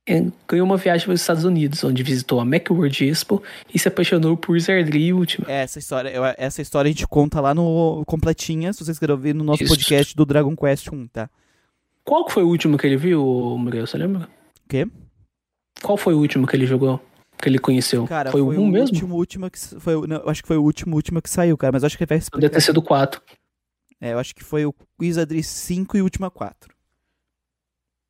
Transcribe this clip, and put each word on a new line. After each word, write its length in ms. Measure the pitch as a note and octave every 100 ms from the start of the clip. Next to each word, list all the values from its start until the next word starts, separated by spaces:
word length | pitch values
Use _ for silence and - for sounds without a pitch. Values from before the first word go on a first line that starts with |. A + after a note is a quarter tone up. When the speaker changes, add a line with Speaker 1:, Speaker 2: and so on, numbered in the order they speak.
| -
Speaker 1:
eh, 160 | E3+ F3 - -
ganhou 180 | F3 F#3
uma 120 | G3
viagem 280 | F#3 E3+ F3
para 80 |
os 80 | F3
Estados 220 | - E3+
Unidos, 400 | F3 E3+ D3 D3+
onde 180 | C#3+ B2+
visitou 380 | C3 C3 B2 B2
a 60 | A#2+
Macworld 600 | D#3+ - E3+ C#3+ C#3 C#3
Expo 380 | D#3+ - G3 - - -
e 60 | F#3
se 100 | F#3
apaixonou 480 | F3+ F3 F3 D#3+ E3
por 180 | -
Wizardry 600 | E3+ E3+ F#3+ D#3+ D3+ E3
Ultima. 320 | F#3 F3 - F3+
Speaker 2:
É, 140 | C#3
essa 160 | C3 -
história, 320 | - C3 C3
eu, 140 | B2+ C3 -
essa 200 | C3 C3+
história 300 | C#3+ - D3
a 20 |
gente 140 | D#3 -
conta 340 | D3 D3 D#3+
lá 140 | C#3
no 500 | D3+ E3+ E3 E3 D#3+ D#3
Completinha, 680 | D#3+ E3 D#3+ - D#3+ E3+
se 100 | G#3+
vocês 140 | D#3+ D#3
querem 160 | D#3+
ouvir 220 | C#3+ C#3 D3+
no 80 |
nosso 180 | D3+ D3+
Speaker 1:
Isso. 100 | C#3 D#3
Speaker 2:
podcast 400 | C3 C#3+ C#3+ -
do 100 | D3+
Dragon 300 | C#3+ C#3+ D#3+
Quest 360 | C#3+ C#3 -
um, 160 | D3 A#2
tá? 220 | - A2 _ _ _ _ _ _ _
Speaker 1:
Qual 220 | - D4+ E4+
que 80 |
foi 80 | -
o 60 | E3+
último 320 | E3+ D#3+ C#3+
que 80 | C#3+
ele 100 | C3+
viu, 240 | E3 E3 C3+ B2+ A#2+ B2
Muriel? 260 | A#2+ A#2 A#2
Você 100 | -
lembra? 320 | E3+ G3 E3 _ _ _ -
Speaker 2:
Quê? 200 | C3+ F3+ - - _ _ _ _ _ _ -
Speaker 1:
Qual 160 | - -
foi 200 | - D#3
o 20 |
último 300 | D3 C#3 B2+
que 80 | C#3
ele 100 | B2+
jogou, 340 | C3 C3+ C3 - _ _ -
que 80 | -
ele 120 | C3
conheceu? 480 | - C3 B2 B2 A#2+
Speaker 2:
Cara, 240 | D#3+ C3+
Speaker 1:
Foi 100 | C#3+
o 40 | C3+
Speaker 2:
foi 100 | D#3+
Speaker 1:
um 60 |
Speaker 2:
o 40 | G#3
Speaker 1:
mesmo? 280 | F#3+ C4+ F3+
Speaker 2:
último 200 | F3+ E3+
Ultima 320 | F3+ - F#3
que 120 | -
s-, 200 | - -
foi 160 | E3+ D#3+
o, 120 | D3+
não, 80 | D#3
eu 120 | -
acho 140 | D3+
que 60 | -
foi 100 | D#3+
o 60 |
último 320 | D3+ D#3 - D#3
Ultima 260 | - E3+
que 80 | -
saiu, 260 | - F3 D#3
cara, 160 | C3+
mas 120 | C3
eu 20 | C#3+
acho 100 | -
que 80 |
ele 60 | D#3+
vai 80 | D#3
explicar. 240 | - -
Speaker 1:
Deve 140 | D3 D#3
ter 60 |
sido 160 | D3+ D#3
o 40 |
quatro. 400 | D#3 C#3+ C#3 - _ _ _ _ _ _ _ -
Speaker 2:
É, 120 | A#2+
eu 40 | A#2+
acho 160 | C3
que 100 | -
foi 220 | - D3+ D3+
o 80 | - _ -
Wizardry 440 | E3+ E3 D#3+ D#3+
cinco 520 | D#3 - - F3+ F#3+ G#3
e 60 |
Ultima 300 | F#3+ - F#3+
quatro. 420 | - G2+ - _ _ _ _ _ _ _ _ _ _ _ _ _ _ _